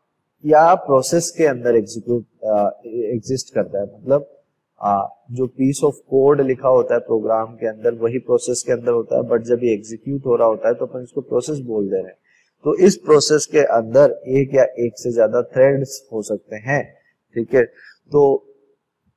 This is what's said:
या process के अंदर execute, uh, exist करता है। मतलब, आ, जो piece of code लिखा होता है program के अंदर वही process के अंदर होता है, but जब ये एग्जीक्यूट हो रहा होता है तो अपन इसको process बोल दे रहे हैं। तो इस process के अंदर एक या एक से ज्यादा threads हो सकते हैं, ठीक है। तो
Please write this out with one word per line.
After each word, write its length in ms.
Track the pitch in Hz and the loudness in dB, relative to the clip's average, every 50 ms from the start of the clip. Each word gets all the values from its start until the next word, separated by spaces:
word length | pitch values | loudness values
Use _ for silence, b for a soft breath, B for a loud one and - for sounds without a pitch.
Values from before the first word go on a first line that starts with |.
| _ _ _ _ _ _ _ _ - | _ _ _ _ _ _ _ _ 0
या 300 | 151 151 151 160 170 185 | 4 4 6 6 6 4
process 540 | 185 - - 139 131 131 - 170 170 165 - - - | 2 2 2 2 2 2 2 -2 -2 -2 -2 -2 0
के 80 | 160 | 0
अंदर 300 | 147 131 123 120 120 117 | 0 0 0 0 2 2
execute, 480 | 117 104 98 - 113 - 120 120 120 107 _ _ - - | 2 0 -2 -8 -12 -6 -4 -4 -4 -4 _ _ -10 -4
uh, 220 | 107 107 104 101 98 - - - | -2 0 0 0 -2 -4 -6 -16
exist 680 | 117 110 120 113 104 123 113 - 131 131 127 - - - | -12 -8 -6 -6 -4 -4 -6 -6 -6 -8 -8 -8 -6 -4
करता 260 | 113 98 - - 98 | -4 -4 -4 -4 -8
है। 60 | 101 | -8
मतलब, 420 | 101 - - - 127 139 147 147 - _ _ _ _ _ _ _ _ _ - | -8 -12 -10 -2 0 0 0 0 -4 _ _ _ _ _ _ _ _ _ -6
आ, 220 | - 101 101 98 98 - - _ _ - | -2 -2 0 0 -2 -4 -10 _ _ -12
जो 140 | 120 123 131 120 _ | -6 -6 -6 -6 _
piece 300 | 135 135 135 143 - 160 | -2 -2 -2 0 0 -2
of 160 | 147 131 - _ - | -2 -2 -4 _ -2
code 380 | 131 135 135 143 147 143 139 | 0 2 4 4 4 2 2
लिखा 220 | 131 131 123 127 127 | -2 -2 -2 0 2
होता 260 | 131 123 117 107 120 | 2 2 2 2 -2
है 60 | 120 | -2
program 520 | - - 113 110 107 110 110 110 110 117 120 | -2 -2 -4 -2 0 -2 -2 -2 -2 -6 -10
के 100 | - 113 | -8 -8
अंदर 280 | 110 107 110 117 120 120 | -8 -6 -4 -4 -4 -4
वही 220 | 113 113 117 120 127 | -2 -4 -4 -4 -4
process 420 | - - 123 117 - 127 123 - | -4 -2 -2 -2 -2 -4 -6 -6
के 100 | - - | -4 -4
अंदर 200 | 127 117 117 120 | -4 -2 -2 -2
होता 240 | 120 117 110 - 123 | -2 -2 -2 -2 -2
है, 60 | 127 | -2
but 200 | 123 117 120 113 113 | -2 0 -2 -2 0
जब 200 | 113 123 117 123 | 0 -2 0 0
ये 100 | 120 110 | -2 -2
एग्जीक्यूट 520 | 101 107 107 113 110 - 139 139 139 135 | -2 -6 -12 -16 -14 -10 -8 -8 -6 -2
हो 100 | 131 117 | -2 0
रहा 120 | 113 113 113 | 2 2 0
होता 200 | 110 107 - 113 | 0 0 -2 -2
है 60 | 120 | -2
तो 120 | 120 131 | -2 -6
अपन 160 | 120 - 127 | -8 -10 -14
इसको 180 | 123 120 - 135 | -14 -10 -10 -10
process 360 | 120 - 113 123 123 147 151 139 127 | -8 -4 -4 -4 -4 -4 -8 -8 -8
बोल 220 | 120 110 107 101 95 | -6 -4 -4 -4 -2
दे 60 | 98 | -4
रहे 100 | 95 92 | -6 -6
हैं। 120 | 92 - _ _ _ _ _ _ _ _ _ - | -8 -16 _ _ _ _ _ _ _ _ _ -4
तो 100 | 143 - 165 | -4 0 4
इस 180 | 180 202 - - | 4 4 4 2
process 480 | - 151 151 147 139 - 151 147 - | 2 2 4 4 4 2 0 0 0
के 180 | - - 151 139 - | 0 0 0 2 2
अंदर 480 | 110 117 113 113 113 135 147 127 113 - - 131 | 2 0 0 2 4 4 4 4 2 -2 -6 -2
एक 260 | 131 139 135 131 139 | 0 0 0 2 2
या 100 | 135 123 - - 117 | 2 2 2 0 -4
एक 200 | 120 117 - - | -4 -4 -6 -6
से 140 | - 123 | -6 -4
ज्यादा 300 | 117 117 110 107 113 123 120 | 0 2 2 2 2 -2 -2
threads 580 | - - 127 131 139 139 139 135 - - - _ - | -2 2 2 4 4 4 0 -4 -6 -10 -18 _ -10
हो 100 | 117 110 | -10 -8
सकते 340 | 104 - 107 98 _ - 110 107 | -6 -6 -6 -8 _ -12 -16 -12
हैं, 240 | 107 117 143 139 117 - - _ _ _ _ _ _ _ - | -6 -2 -2 -2 -2 -4 -12 _ _ _ _ _ _ _ -6
ठीक 180 | 117 113 - - | -6 -4 0 2
है। 100 | 131 117 | 2 2
तो 840 | - _ _ - - _ _ _ _ - 147 143 139 135 135 _ _ _ _ _ _ _ _ _ _ _ _ _ _ _ | 0 _ _ -20 -20 _ _ _ _ 2 4 4 4 2 0 _ _ _ _ _ _ _ _ _ _ _ _ _ _ _